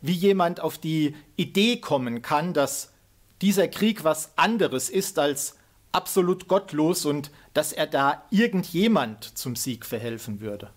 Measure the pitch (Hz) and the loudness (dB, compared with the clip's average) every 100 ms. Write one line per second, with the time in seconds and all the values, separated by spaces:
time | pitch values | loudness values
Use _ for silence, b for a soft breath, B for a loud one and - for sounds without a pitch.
0 | 139 180 196 196 170 175 160 - 160 160 | -2 2 4 4 2 0 -4 -4 -2 0
1 | 147 147 B - 175 196 220 240 - 143 | 0 -2 B -4 -2 2 2 0 0 -2
2 | 123 117 - 147 170 151 135 - - _ | 0 -6 0 0 0 0 0 -2 -10 _
3 | _ _ _ _ 190 196 170 - 214 220 | _ _ _ _ 2 4 2 2 0 2
4 | 156 156 - - 175 226 165 127 - 190 | 0 0 -4 0 2 2 0 0 -2 -2
5 | 190 - 147 143 - - b b _ 180 | -2 0 0 0 -6 -10 b b _ -4
6 | - 196 175 185 - 190 196 151 156 175 | 0 0 2 0 2 0 0 0 2 2
7 | 151 147 139 B B - 151 - 151 147 | 0 -2 -6 B B -2 -2 -2 -2 2
8 | 139 156 - 196 233 190 180 170 214 202 | 2 0 0 2 2 2 -2 0 4 4
9 | 120 107 - - 131 120 - 110 - 117 | 2 -6 -14 -10 -8 -6 -6 -6 -6 -6
10 | 117 113 - 101 107 104 101 | -6 -8 -8 -8 -8 -10 -14